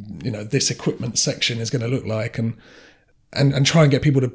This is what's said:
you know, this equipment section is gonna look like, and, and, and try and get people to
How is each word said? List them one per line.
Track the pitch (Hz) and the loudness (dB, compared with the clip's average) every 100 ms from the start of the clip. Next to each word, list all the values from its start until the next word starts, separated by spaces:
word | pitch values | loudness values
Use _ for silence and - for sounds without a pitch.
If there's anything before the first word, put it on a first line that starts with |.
| 104 95 | -14 -8
you | 143 | -6
know, | 104 | -6
this | 107 139 - | -4 0 0
equipment | 135 - - 123 110 | -2 -4 -4 -4 -2
section | - 120 - 117 | -2 -2 -2 -2
is | 113 | -2
gonna | 127 117 | -2 -2
look | 127 98 | -4 -2
like, | 110 113 - | -4 -4 -4
and, | 113 113 - - - _ _ _ _ | -4 -4 -14 -20 -20 _ _ _ _
and, | - 139 | 0 2
and | 139 135 | 4 4
try | 165 | 6
and | 147 | 6
get | 131 | 4
people | 151 135 | 4 2
to | 123 | 0